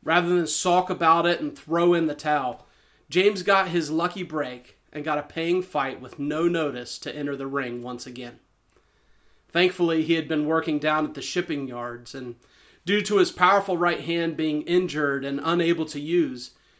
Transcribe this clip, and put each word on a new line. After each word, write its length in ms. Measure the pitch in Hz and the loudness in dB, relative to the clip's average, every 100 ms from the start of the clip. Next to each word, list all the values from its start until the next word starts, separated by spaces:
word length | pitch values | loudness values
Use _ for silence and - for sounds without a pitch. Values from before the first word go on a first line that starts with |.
Rather 280 | - 170 170 | 2 2 4
than 180 | 180 160 | 2 2
sulk 420 | - 185 180 180 | 0 4 4 2
about 360 | 151 165 170 170 | 2 4 6 4
it 120 | 175 | 0
and 180 | 151 139 | -2 -8
throw 380 | - 165 175 | -4 2 4
in 120 | 175 160 | 4 2
the 80 | |
towel, 520 | 147 156 151 131 117 - _ _ _ _ | -2 0 0 0 -6 -16 _ _ _ _
James 360 | 180 190 202 | 2 4 2
got 240 | 180 196 185 | 2 4 4
his 220 | 170 147 | 0 0
lucky 340 | 156 175 180 | 0 -2 -4
break 540 | 160 151 131 123 - _ _ | -8 -6 -6 -8 -18 _ _
and 120 | - | -10
got 140 | 147 147 | -4 -4
a 40 | |
paying 400 | 147 - 165 180 | -4 -6 0 0
fight 380 | 180 151 135 131 | 0 -2 -4 -6
with 180 | 123 - | -14 -8
no 300 | 143 151 175 | -4 0 2
notice 500 | 175 151 123 123 - | 2 -2 -4 -10 -10
to 160 | 143 | -10
enter 220 | 151 143 135 | -6 -6 -4
the 100 | 135 | -4
ring 360 | 139 127 120 | -4 -4 -6
once 220 | 120 123 | -8 -10
again. 360 | 135 123 120 120 _ _ _ _ _ _ _ _ _ _ _ | -12 -12 -14 -16 _ _ _ _ _ _ _ _ _ _ _
Thankfully, 520 | 170 180 - 170 165 | 2 2 2 2 2
he 120 | 156 | 2
had 120 | 165 143 | 0 0
been 200 | 156 151 | -2 2
working 340 | 160 160 151 | 0 0 -2
down 240 | 151 156 | 0 0
at 100 | 151 | -2
the 80 | - | -6
shipping 460 | 127 180 175 147 135 | -6 -4 -4 -6 -6
yards, 480 | 120 120 117 120 139 | -8 -10 -10 -14 -14
and 180 | 123 120 _ _ _ _ | -12 -14 _ _ _ _
due 180 | - 208 | -2 0
to 160 | 202 202 | 2 4
his 120 | 175 | 4
powerful 460 | - 180 202 190 175 | 4 4 4 2 0
right 240 | 175 170 | 2 0
hand 360 | 143 170 170 156 | -2 -2 -2 -2
being 260 | 156 151 | -2 -2
injured 600 | 147 175 185 147 147 139 | 0 0 2 -2 0 0
and 160 | 135 139 | -4 -4
unable 400 | - 175 165 165 | 0 2 2 0
to 160 | 156 147 | -2 -6
use, 500 | 147 175 147 127 - _ _ _ | 0 2 2 -2 -12 _ _ _